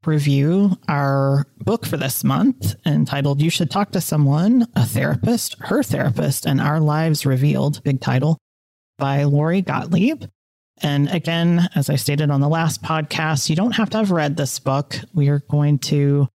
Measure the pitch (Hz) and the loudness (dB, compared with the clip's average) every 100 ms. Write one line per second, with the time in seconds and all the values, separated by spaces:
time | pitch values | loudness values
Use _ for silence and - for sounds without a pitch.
0 | - 156 143 139 143 185 202 185 - 147 | 0 0 2 2 2 2 2 0 -2 -2
1 | 139 139 135 139 143 _ - 226 - 147 | 0 0 2 0 -2 _ -4 -4 -4 -4
2 | 135 - - 139 262 254 - - 170 151 | -4 -2 -2 2 2 0 -4 -4 -2 0
3 | 151 143 139 143 160 - 170 196 202 190 | 0 -2 -2 0 0 0 -2 -2 -2 -4
4 | - 156 139 147 190 254 226 - 110 107 | -2 2 2 2 2 2 2 0 0 0
5 | 135 147 - 233 - - - 262 - 139 | 0 0 0 0 -4 -12 -4 -2 0 -2
6 | 131 117 151 135 - 135 143 156 151 151 | -2 0 -2 -2 -2 0 0 0 0 0
7 | 160 147 139 127 147 135 139 147 - 135 | 0 0 0 2 2 2 0 -2 -2 -2
8 | - 127 147 165 _ _ _ _ _ _ | 0 0 0 -2 _ _ _ _ _ _
9 | 139 139 143 143 156 185 180 135 - 165 | -2 0 2 2 2 0 -2 -4 -2 0
10 | 220 311 - _ _ _ _ _ 151 143 | 0 -2 -10 _ _ _ _ _ -2 0
11 | 143 175 165 170 170 175 175 - 143 147 | 0 -2 -2 0 2 2 2 0 0 0
12 | - 143 151 139 143 160 165 - - 160 | 0 0 0 2 2 2 0 -4 -4 -4
13 | 151 - 160 151 - 156 220 220 214 220 | -4 -4 -2 -2 0 0 0 0 -2 0
14 | 208 175 147 139 139 - - 135 143 - | 0 0 0 -2 -4 -4 -2 -2 -4 -10
15 | - 160 143 143 - 147 147 143 - 147 | -6 0 2 0 0 0 2 0 0 0
16 | 143 143 139 | 2 2 0